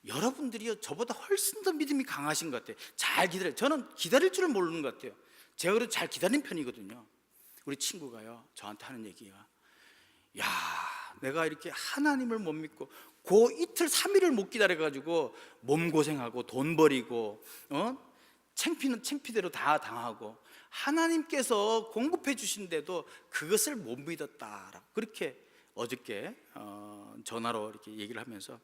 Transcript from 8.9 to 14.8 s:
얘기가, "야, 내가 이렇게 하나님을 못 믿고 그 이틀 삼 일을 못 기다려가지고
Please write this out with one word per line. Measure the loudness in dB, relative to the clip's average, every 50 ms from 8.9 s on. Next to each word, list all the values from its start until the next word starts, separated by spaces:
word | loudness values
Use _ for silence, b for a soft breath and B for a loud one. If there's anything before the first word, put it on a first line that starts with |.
| -12 -12 -12
얘기가, | -14 -14 -16 -20 -20 -20 -20 -20 _ _ b b b b b b b b b b b b b b b _ -4
"야, | -2 B B B B B B B B B B B B B B -6
내가 | -6 -2 0 2 0
이렇게 | 0 -2 -4 -10 -10
하나님을 | -8 -6 -6 -4 -2 2 2 2 2 2 0 -2 -2 -2
못 | -2 -4
믿고 | -4 -4 -8 -10 -10 -12 -14 -14 B B B B B B _
그 | 6 8 10 10 8 6 0
이틀 | -4 -4 0 0 2 4
삼 | 4 2 2 6 6
일을 | 8 8 8
못 | 6 4 0 0
기다려가지고 | 4 4 6 6 6 4